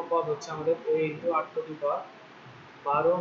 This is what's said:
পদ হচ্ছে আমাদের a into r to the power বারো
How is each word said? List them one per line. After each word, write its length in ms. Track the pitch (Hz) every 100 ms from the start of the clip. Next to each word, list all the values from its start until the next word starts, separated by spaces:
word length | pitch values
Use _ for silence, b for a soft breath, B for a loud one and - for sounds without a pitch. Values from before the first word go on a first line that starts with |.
| 160
পদ 120 | 165 151
হচ্ছে 160 | 147 160 151
আমাদের 200 | 156 165 156
a 20 | 156 156
into 200 | 151 170 160
r 20 | 151
to 60 | 160 160
the 80 | 151
power 200 | 143 160 - - - - - - - - 143
বারো 240 | 147 165 180